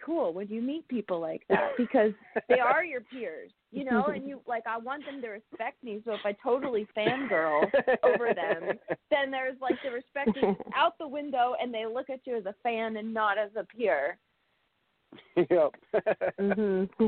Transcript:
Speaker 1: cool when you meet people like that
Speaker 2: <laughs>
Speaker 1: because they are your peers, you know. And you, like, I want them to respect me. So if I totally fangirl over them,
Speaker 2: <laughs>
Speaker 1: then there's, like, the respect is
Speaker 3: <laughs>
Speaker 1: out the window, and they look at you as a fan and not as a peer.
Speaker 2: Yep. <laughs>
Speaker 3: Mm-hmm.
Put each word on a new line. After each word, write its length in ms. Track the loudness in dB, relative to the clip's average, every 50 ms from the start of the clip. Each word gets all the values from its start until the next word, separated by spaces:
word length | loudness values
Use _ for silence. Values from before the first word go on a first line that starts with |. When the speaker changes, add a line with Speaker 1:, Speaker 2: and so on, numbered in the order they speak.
Speaker 1:
cool 300 | -6 -4 -2 0 0 0
when 160 | -2 -4 -6 -6
you 140 | -6 -4
meet 260 | -4 -4 -4 -6 -6 -6
people 320 | -6 -4 -4 -2 -4 -4
like 220 | -4 -4 -6 -6 -2 2
that 220 | 2 2 2 2
Speaker 2:
<laughs> 40 | 0
Speaker 1:
because 360 | 0 0 4 4 6 6 4 2 -2 -10 -8 -6 -4 2 4
they 100 | 4 6
are 240 | 6 4 4 4
your 200 | 2 -2 -4 -8
peers, 480 | -10 -10 -12 -10 -8 -8 -10 -10 -14 -16 _ _ _ _
you 140 | -8 -6 -2
know. 220 | 0 2 2 2
And 200 | 2 0 -4 -6
you, 140 | -10 -10 -10 -8
like, 200 | -6 -6 -4 -4
I 120 | -6 -6 -6
want 260 | -6 -8 -8 -8 -10
them 160 | -12 -12 -12
to 80 | -10 -10
respect 560 | -12 -12 -16 _ -12 -10 -8 -8 -10 _ -10
me. 160 | -10 -10 -8 -6
So 80 | -6 -6
if 100 | -4 -2
I 80 | -4 -4 -2
totally 440 | 0 0 0 2 2 0 -2 -2 -2 -4 -2
fangirl 720 | 0 0 2 2 0 0 0 2 2 2 4 4 4 4 4 4 4 4 4 2 4
over 300 | 6 6 4 4 4 0 0
them, 440 | 0 0 -2 -2 -2 -2 -4 -4 -4 _ -8
Speaker 2:
<laughs> 180 | -8 -8 _ 0
Speaker 1:
then 200 | 0 0 0 0
there's, 300 | -2 -4 -4 -4 -6 -4
like, 160 | -2 -2 -2 -2 -2
the 60 | -6
respect 480 | -6 -6 -8 _ -6 -2 0 0 0 0
is 180 | -2 -4 -4 -4 -6
Speaker 3:
<laughs> 100 | -4 0
Speaker 1:
out 220 | 2 2 2 2
the 100 | -2 -10
window, 480 | -8 -8 -8 -6 -2 0 2 2 2 0 -2
and 120 | -4 -4 -4
they 100 | -4 -6
look 240 | -4 -6 -6 -6 -8
at 120 | -8 -10 -8
you 100 | -6 -6 -6
as 80 | -6
a 80 | -6 -8 _
fan 340 | -4 -4 -2 -2 -2 -4 -4
and 160 | -6 -6 -4
not 240 | -2 0 2 2 2
as 140 | 0 -2 -2 -4
a 80 | -8 -8
peer. 520 | -8 -6 -2 2 2 2 2 2 -2 -4 -6 _ _ _ _ _ _ _ _ _ _ _ _ _ _ _ _ _ _ -20 -20 -20 _ 0
Speaker 2:
Yep. 380 | 0 2 4 6 4 4 4 2 -4 _ _
<laughs> 480 | -2 0 0 0 0 0 -2 -4 -2 0
Speaker 3:
Mm-hmm. 640 | 0 0 2 2 2 2 2 0 0 0 0 2 2